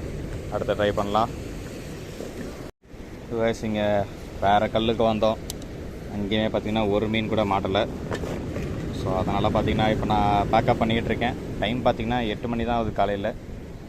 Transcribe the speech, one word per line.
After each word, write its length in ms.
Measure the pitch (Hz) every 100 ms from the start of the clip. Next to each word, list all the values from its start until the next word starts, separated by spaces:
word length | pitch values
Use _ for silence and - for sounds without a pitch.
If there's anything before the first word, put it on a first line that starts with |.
| - - - - -
அடுத்த 200 | 104 101 98
ட்ரை 120 | 104 101
பண்ணலாம். 320 | 101 107 120 - - - - - - - - - - - - - - - - - - - - 117
Guys, 180 | 113 110 110
இங்கே 200 | 107 104 104 98 - - -
வேறு 220 | 98 104 107
கல்லுக்கு 300 | 110 113 113 113
வந்தோம். 300 | 107 110 113 - - - - - - -
அங்கேயுமே 340 | 104 101 107 107
பார்த்தீங்கன்னா 320 | 107 110 110 104
ஒரு 120 | 104 107
மீன் 180 | 110 113
கூட 100 | 107 104
மாட்டலை. 320 | 98 95 98 117 - - - - - - - - - - -
So, 80 | 101 92
அதனால் 360 | 92 98 104
பார்த்தீங்கன்னா 340 | 107 107 107 110
இப்போ 120 | 110 107
நான் 360 | 107 104 101 101
பேக்கப் 280 | 110 113 -
பண்ணிக்கிட்டு 300 | 113 113 107
இருக்கேன். 240 | 107 120 - - -
டைம் 180 | 104 123
பார்த்தீங்கன்னா 340 | 120 120 113 123 113
எட்டு 140 | 104 120
மணி 100 | 117 117
தான் 100 | 120
ஆகுது 140 | 110 104
காலையில். 320 | 98 101 104 - - - - -